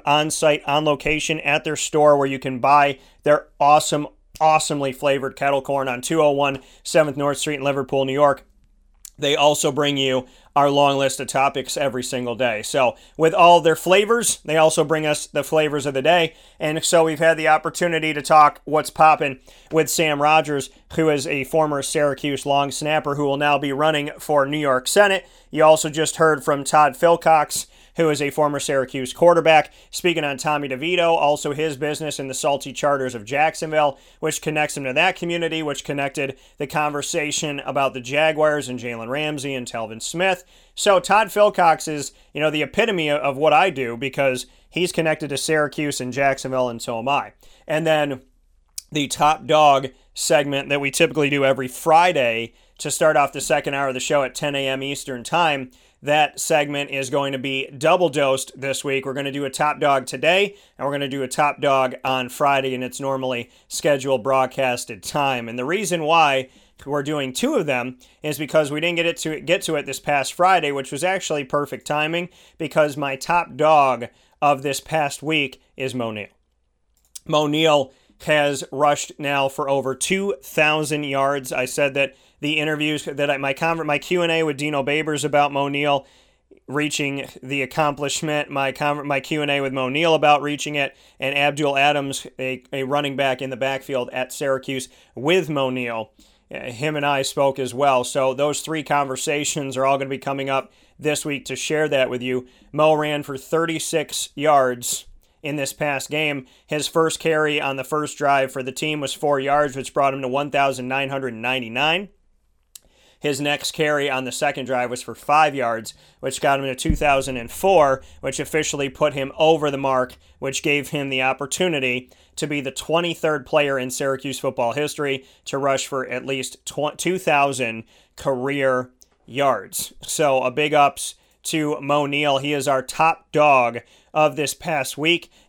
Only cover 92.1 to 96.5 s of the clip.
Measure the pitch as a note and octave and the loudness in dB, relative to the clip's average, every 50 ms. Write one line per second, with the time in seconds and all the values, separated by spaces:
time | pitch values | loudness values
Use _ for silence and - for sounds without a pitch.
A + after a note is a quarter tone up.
92.1 | C3+ - - B2+ - - C3 C3 C3 B2+ - _ - C#3 C3+ B2+ C#3+ D3 D3 C#3+ | -6 -8 -12 -12 -12 -8 -8 -8 -8 -8 -10 _ -8 -6 -4 -2 -2 -2 -2 -2
93.1 | C#3 B2+ C#3 C3+ B2+ B2+ C3+ C3 C3 A2 C3+ C3 C3+ C3+ C3+ - C#3 B2+ B2 B2 | -2 0 0 0 0 -2 -6 -8 -6 -4 -4 -2 -4 -4 -6 -6 -4 -4 -4 -4
94.1 | - B2+ B2+ - - - D3+ C#3 C3+ B2+ C3 - C#3 C3 B2+ - _ _ _ _ | -6 -6 -6 -6 -6 -4 -2 -2 -2 -2 -4 -6 -6 -6 -8 -10 _ _ _ _
95.1 | - A#2 B2 D3+ F3+ F#3+ D#3+ B2+ D3 C#3+ C3+ B2+ B2+ B2+ B2 A#2+ A#2 A2+ A2 - | -12 -4 0 2 2 2 2 0 -2 -2 -2 -2 -2 -4 -4 -4 -6 -6 -8 -10
96.1 | _ _ _ _ _ _ _ - | _ _ _ _ _ _ _ -16